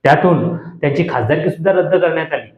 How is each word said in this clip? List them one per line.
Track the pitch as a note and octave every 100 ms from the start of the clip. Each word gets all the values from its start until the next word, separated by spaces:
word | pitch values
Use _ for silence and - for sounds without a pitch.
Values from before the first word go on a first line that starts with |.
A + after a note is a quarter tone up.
| C3+
त्यातून | - F#3 D#3 A#2 - - -
त्यांची | D3 C#3+ -
खासदारकी | B2+ A2 D3 F#3
सुद्धा | - F#3
रद्द | F#3 E3+ F#3
करण्यात | F3 E3 D3+
आली. | C#3 -